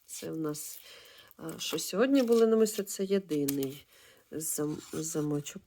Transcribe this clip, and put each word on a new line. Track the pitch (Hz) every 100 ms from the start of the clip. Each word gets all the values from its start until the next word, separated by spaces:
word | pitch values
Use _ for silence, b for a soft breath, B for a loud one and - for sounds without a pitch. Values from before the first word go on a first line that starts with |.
| -
Це | - 160
в | 160
нас, | 156 151 - - B B B B B B
а, | 165 -
що | - -
сьогодні | - 185 262 277
були | 233 233 226
намиста, | 220 220 -
це | 196 - 196
єдиний | 196 190 151 139 139 135 143 - B B B B
зам-, | 147 160 - 151 151 -
замочок | 160 156 160 147 147 143 190